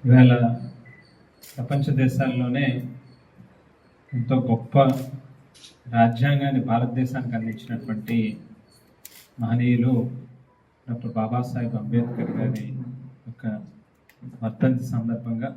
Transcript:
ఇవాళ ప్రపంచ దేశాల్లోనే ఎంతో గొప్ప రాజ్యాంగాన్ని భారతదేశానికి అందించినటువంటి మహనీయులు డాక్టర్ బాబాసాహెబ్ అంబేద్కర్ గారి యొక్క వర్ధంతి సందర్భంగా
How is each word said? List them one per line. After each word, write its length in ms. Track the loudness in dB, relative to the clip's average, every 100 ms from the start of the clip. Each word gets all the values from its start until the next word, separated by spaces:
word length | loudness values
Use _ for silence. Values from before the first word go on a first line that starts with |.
ఇవాళ 320 | 8 10 10 8 2 0 -6 -16 -20 -20 -20 _ _ _ -20 -12
ప్రపంచ 280 | -4 -2 0 2
దేశాల్లోనే 640 | 2 2 0 0 -2 0 0 -2 -6 -14 -20 -20 _ _ -20 -20 _ _ _ _ _
ఎంతో 220 | -6 0 0 0
గొప్ప 280 | -2 2 4 4 2 -6 -14 -18 -20 -20 -20 -20 _ -4 4
రాజ్యాంగాన్ని 640 | 4 4 2 2 2 0 0
భారతదేశానికి 680 | 0 0 -2 -2 -4 -6 -4
అందించినటువంటి 800 | -6 -8 -8 -10 -6 -8 -2 -2 -2 -6 -16 -20 _ _ _ _ -20 -20 -20 -8
మహనీయులు 520 | -2 2 4 4 4 2 0 -8 -16 -20 _ _ _ _ -10
డాక్టర్ 260 | -8 -6 -4
బాబాసాహెబ్ 580 | -2 -2 -4 -4 -4 -6
అంబేద్కర్ 520 | -2 -2 -2 -4 -6 -4
గారి 260 | -4 -4 -6 -10 -10 -12 -18 -20 -20
యొక్క 180 | -10 -8 -8 -12 -20 _ _ _ _ -20 -8
వర్ధంతి 440 | -8 0 0 0 -2
సందర్భంగా 580 | -4 -2 -6 -4 -6 -6